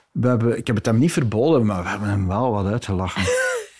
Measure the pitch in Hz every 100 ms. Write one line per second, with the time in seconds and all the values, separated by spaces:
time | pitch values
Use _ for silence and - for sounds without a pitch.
0 | _ - 123 120 117 113 113 107 117 113
1 | 160 170 120 107 147 147 107 92 92 101
2 | 104 101 92 101 127 104 95 117 - 92
3 | 92 98 95 508 523 494 415 -